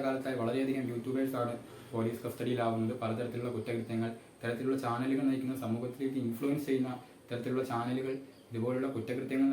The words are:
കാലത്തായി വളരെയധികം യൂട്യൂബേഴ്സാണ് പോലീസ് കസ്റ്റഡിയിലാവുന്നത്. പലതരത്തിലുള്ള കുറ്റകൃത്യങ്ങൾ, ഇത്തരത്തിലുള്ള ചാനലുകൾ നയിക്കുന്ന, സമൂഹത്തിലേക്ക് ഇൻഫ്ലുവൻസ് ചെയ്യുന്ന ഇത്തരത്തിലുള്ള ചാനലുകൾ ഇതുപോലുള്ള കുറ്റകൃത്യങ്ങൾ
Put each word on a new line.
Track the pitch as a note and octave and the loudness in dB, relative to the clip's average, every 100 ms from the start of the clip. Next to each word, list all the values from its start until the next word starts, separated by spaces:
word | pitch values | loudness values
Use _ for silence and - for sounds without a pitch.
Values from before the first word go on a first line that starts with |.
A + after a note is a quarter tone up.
കാലത്തായി | C3+ C3+ C3+ B2+ | 0 0 -2 0
വളരെയധികം | A2+ C3 C3+ C3 A#2+ | 2 2 2 0 0
യൂട്യൂബേഴ്സാണ് | A#2+ B2+ C3 C3+ B2+ A#2 A#2 - - - | -2 -2 0 0 2 0 -2 -8 -16 -6
പോലീസ് | A#2 A2+ - | 0 0 0
കസ്റ്റഡിയിലാവുന്നത്. | A#2+ - A#2+ A#2+ A2+ A2+ A2+ - | -6 -2 0 2 2 2 0 0
പലതരത്തിലുള്ള | A2+ A2+ A#2 A#2+ A#2+ A2+ | -2 -2 -2 -2 -2 -2
കുറ്റകൃത്യങ്ങൾ, | A#2 A#2 A2 A2+ A#2 A#2 - - | -2 -2 -2 0 -2 -4 -14 -6
ഇത്തരത്തിലുള്ള | A#2+ A#2 B2+ C3 | -4 0 0 0
ചാനലുകൾ | A#2+ A#2+ C3 C3+ C3+ | 0 0 2 2 4
നയിക്കുന്ന, | C3 C3 C3 | 2 0 -2
സമൂഹത്തിലേക്ക് | A2+ A#2 B2 - C3+ C3 | -2 -2 -2 -2 -2 0
ഇൻഫ്ലുവൻസ് | A#2 A2+ C#3 D3 C#3 | -2 0 0 0 2
ചെയ്യുന്ന | C3 B2+ B2 - - | 2 2 -2 -10 -20
ഇത്തരത്തിലുള്ള | - A#2+ B2 B2+ C3 | -8 -4 0 0 0
ചാനലുകൾ | A#2 B2 C3 C3+ C3+ - - - | 0 0 0 -2 -4 -8 -18 -8
ഇതുപോലുള്ള | A#2 B2 B2+ C3+ A#2 | -2 0 2 0 -2
കുറ്റകൃത്യങ്ങൾ | A2 B2+ - C3+ C3+ | -2 -4 0 4 6